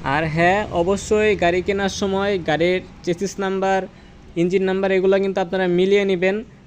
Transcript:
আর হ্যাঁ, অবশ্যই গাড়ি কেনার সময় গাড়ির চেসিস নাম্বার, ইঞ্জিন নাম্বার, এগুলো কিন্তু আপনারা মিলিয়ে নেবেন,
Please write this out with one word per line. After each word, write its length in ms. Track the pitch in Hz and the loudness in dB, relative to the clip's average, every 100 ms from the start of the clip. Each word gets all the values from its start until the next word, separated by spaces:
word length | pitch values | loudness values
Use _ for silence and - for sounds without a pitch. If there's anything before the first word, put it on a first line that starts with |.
আর 200 | 139 143 160 | -2 -2 -2
হ্যাঁ, 420 | 160 175 196 214 | 2 2 2 -2
অবশ্যই 640 | 175 170 196 - 214 214 196 | -2 0 -2 0 0 2 2
গাড়ি 260 | 175 180 | 2 0
কেনার 280 | 175 202 196 | -2 -2 -2
সময় 500 | - 196 190 196 202 160 | -2 -2 -2 -2 -2 -2
গাড়ির 340 | 151 175 185 180 - | 0 2 0 -4 -10
চেসিস 360 | - 170 196 - | -6 -4 -4 -4
নাম্বার, 420 | 190 190 190 190 185 - - - - - | -4 -2 0 0 -2 -14 -20 -20 -10 -2
ইঞ্জিন 280 | 175 190 | 0 2
নাম্বার, 280 | 190 185 190 | 0 0 0
এগুলো 280 | 190 190 196 | 2 4 2
কিন্তু 220 | 196 190 | 0 -2
আপনারা 260 | 180 185 185 | -2 -2 0
মিলিয়ে 380 | 175 190 202 196 | 2 4 2 2
নেবেন, 380 | 185 185 208 - - | 0 0 0 -6 -20